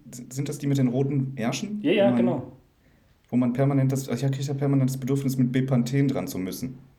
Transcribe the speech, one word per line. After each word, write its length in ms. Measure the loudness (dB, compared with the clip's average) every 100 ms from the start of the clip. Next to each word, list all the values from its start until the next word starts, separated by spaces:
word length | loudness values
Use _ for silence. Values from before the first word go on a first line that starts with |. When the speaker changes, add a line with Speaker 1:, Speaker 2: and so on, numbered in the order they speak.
| -18
Speaker 1:
sind 380 | -18 -12 -6 -6
das 80 | -4
die 100 | -2
mit 100 | 2
den 120 | 2
roten 420 | 2 0 0 -2 -4
Ärschen? 420 | -4 -4 -6 -4
Speaker 2:
Ja, 100 | 0
ja, 120 | 4 4
Speaker 1:
Wo 40 |
man, 60 | 4
Speaker 2:
genau. 340 | 2 -2 -6 -16 _ _ _ _ _ _ _
Speaker 1:
wo 60 | 0
man 160 | 2
permanent 380 | 2 2 4 2
das, 160 | 0 -2
ich 120 | -2 -2
krieg 100 | -2 -4
ja 80 |
permanent 360 | -2 0 2 2
das 80 | 0
Bedürfnis, 400 | -2 0 0 0
mit 160 | 2
Bepanthen 560 | 2 2 2 2 2 2
dran 180 | 0 -4
zu 120 | -6
müssen. 380 | -6 -6 -8 -10 -20